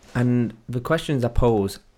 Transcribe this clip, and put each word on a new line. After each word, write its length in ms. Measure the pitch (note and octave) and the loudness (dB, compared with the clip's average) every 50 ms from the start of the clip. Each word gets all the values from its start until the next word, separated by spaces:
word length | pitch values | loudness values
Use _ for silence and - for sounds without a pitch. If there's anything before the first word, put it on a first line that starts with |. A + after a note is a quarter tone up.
| - - - | -20 -8 -4
And 400 | B2 B2 B2 B2 B2 A#2 G2+ - - _ - | -2 0 2 2 0 0 -2 -4 -10 _ -10
the 120 | A#2+ B2+ | -8 -6
questions 440 | B2 - D#3+ E3 - - D3 B2+ A#2+ | -4 -2 -2 -2 -2 -2 -2 -2 -2
I 40 | A#2 | 0
pose, 500 | - - B2+ A#2+ A2+ G#2 G2 G2 - - - _ _ | 2 2 4 4 4 2 0 -2 -4 -10 -18 _ _